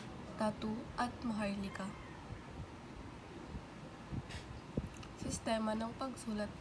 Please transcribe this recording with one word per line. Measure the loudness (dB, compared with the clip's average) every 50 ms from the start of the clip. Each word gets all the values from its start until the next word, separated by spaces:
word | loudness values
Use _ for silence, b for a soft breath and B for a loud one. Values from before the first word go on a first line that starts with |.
| -2 -4 -6 -6 -6 -4 0
Tatu | 4 4 4 4 2 0 0 0 0 -2 -2 0 2
at | 2 2 2 0 0
Maharlika. | 2 2 4 4 4 2 2 0 0 0 -2 -2 -2 -4 -6 -8 -8 -8 -8 -6 -6 -6 -6 -6 -6 -6 -6 -6 -6 -8 -10 -10 -8 -8 -8 -8 -8 -8 -10 -10 -10 -8 -8 -6 -6 -6 -6 -6 -8 -8 -10 -10 -10 -10 -10 -6 -2 -2 -2 -2 -2 -4 -6 -4 -6 -6 -6 -8 0 2 2 2 2 0 -6 -6 -6 -4 -2 0
Sistema | 2 2 2 6 6 6 8 8 6
ng | 6 6 4 2 2
pagsulat | 0 0 0 0 -2 0 0 2 2 2 0 0 -2